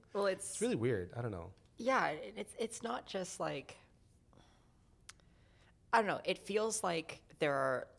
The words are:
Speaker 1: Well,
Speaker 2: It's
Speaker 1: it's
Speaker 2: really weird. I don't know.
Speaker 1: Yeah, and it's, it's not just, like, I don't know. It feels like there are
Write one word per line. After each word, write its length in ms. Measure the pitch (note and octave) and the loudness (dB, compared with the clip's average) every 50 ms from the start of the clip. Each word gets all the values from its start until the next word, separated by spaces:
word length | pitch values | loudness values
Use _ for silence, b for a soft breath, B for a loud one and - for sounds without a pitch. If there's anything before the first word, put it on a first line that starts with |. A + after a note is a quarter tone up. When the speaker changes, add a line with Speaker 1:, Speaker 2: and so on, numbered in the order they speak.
| - - - | -12 -6 -2
Speaker 1:
Well, 140 | G3+ G3+ | 0 2
Speaker 2:
It's 240 | G3 F#3+ F#3 - - | 2 2 0 -4 -8
Speaker 1:
it's 100 | - - | -4 0
Speaker 2:
really 140 | G#3 B3 A3+ | 0 2 2
weird. 340 | B2+ A2 B2+ A#2+ F#2+ F2+ F2 - | 2 2 2 2 2 0 -4 -4
I 60 | A2+ A#2+ | -4 -4
don't 80 | A#2 | -4
know. 180 | G2+ F2 E2 F2+ - - - - - | -4 -6 -8 -10 -14 -18 -20 -20 -12
Speaker 1:
Yeah, 280 | - A3+ B3 C4 A#3 F3 D3+ | -4 0 2 2 4 2 2
and 280 | D3+ D#3 - - A3 | 0 -4 -8 -10 -8
it's, 160 | G3+ G#3 - - - | -8 -10 -8 -6 -6
it's 240 | A#3 A3 - - - | -4 -4 -4 -6 -4
not 240 | A3+ A#3+ C4 - | -4 -4 -4 -6
just, 320 | - - F#3+ F#3 - - - | -4 -4 -4 -4 -4 -4 -2
like, 360 | F3 D#3 D3+ C#3 - - - - - - - - - - - - _ _ b b b b b b b b b b b b - _ - - - b b b b b b b b b b b b b _ - | -2 -2 -2 -4 -6 -10 -16 -20 -20 -20 -20 -20 -20 -20 -20 -20 _ _ b b b b b b b b b b b b -20 _ -20 -20 -20 b b b b b b b b b b b b b _ 4
I 60 | - | 4
don't 100 | A3+ G#3+ | 4 6
know. 140 | F#3+ D3+ - - | 6 2 0 0
It 140 | F3 F#3 - | -2 -2 -2
feels 440 | - - G3+ G#3+ G#3+ A3+ G#3+ - - | -2 -2 0 2 2 2 0 0 0
like 380 | F3+ E3+ E3 D#3 - - - - - - - | 0 0 0 -2 -4 -10 -14 -16 -12 -4 0
there 140 | D#3+ D3 C#3 | 2 2 4
are 340 | C#3 C3+ C3+ C3 B2+ - - - | 4 4 4 2 0 -2 -6 -12